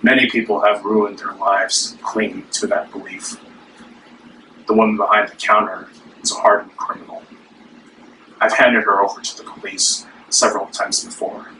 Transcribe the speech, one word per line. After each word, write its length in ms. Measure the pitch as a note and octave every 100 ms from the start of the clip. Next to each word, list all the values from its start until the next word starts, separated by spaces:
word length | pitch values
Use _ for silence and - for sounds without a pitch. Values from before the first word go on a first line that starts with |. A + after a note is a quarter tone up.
Many 240 | A2+ C3 A#2+
people 320 | A#2+ G#2+ G2+
have 240 | G#2 G#2
ruined 360 | G2+ G#2+ G#2 G2
their 140 | F2+
lives 640 | - G2 G2 F#2+ - - -
clinging 460 | - A2 G#2 F#2 -
to 120 | - -
that 240 | G2+ -
belief. 460 | - - - - - - - - - - - - - - - - - -
The 80 |
woman 220 | A2 A2 G#2+
behind 320 | G2+ G#2+ G#2
the 80 | -
counter 540 | - - - - - - - -
is 120 | -
a 20 |
hardened 420 | - - - - -
criminal. 460 | - - - - - - - - - - - - - - - -
I've 120 | -
handed 300 | - - A#3
her 180 | - -
over 200 | - -
to 160 | - -
the 80 |
police 600 | - - - - - - - - -
several 380 | - - - -
times 380 | - - -
before. 420 | - - - - -